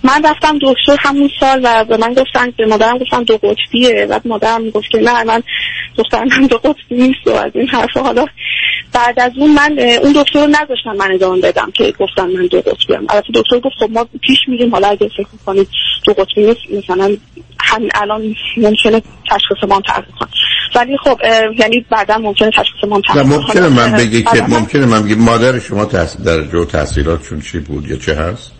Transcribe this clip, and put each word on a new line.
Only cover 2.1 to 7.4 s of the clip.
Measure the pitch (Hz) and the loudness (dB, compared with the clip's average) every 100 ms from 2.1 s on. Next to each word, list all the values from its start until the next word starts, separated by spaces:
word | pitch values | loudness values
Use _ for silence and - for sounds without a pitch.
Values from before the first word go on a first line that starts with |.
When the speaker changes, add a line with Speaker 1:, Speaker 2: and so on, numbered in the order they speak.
Speaker 1:
گفتن، | 254 262 262 247 233 | 0 0 -2 -2 0
به | 220 | 0
مادرم | 214 220 247 | 2 2 0
گفتن | 254 247 | -2 -2
دو | 233 220 | 0 0
قطبیه. | 202 220 - 240 247 214 202 | 0 -2 -2 0 2 2 0
بعد | 214 233 | -2 -4
مادرم | 214 220 226 | -2 -2 -2
میگفت | 226 214 208 | -2 -4 -2
که | 226 | 0
نه، | 220 240 | 2 2
من | 226 226 - - - - - - | 0 -2 -2 -8 -8 -10 -8 -4
دختر | 220 - | -2 0
من | 247 269 269 | 0 2 4
دو | 226 | 4
قطبی | - 294 - 247 | 0 -2 -4 0
نیست | 254 269 - | 2 2 0
و | |
از | - | 0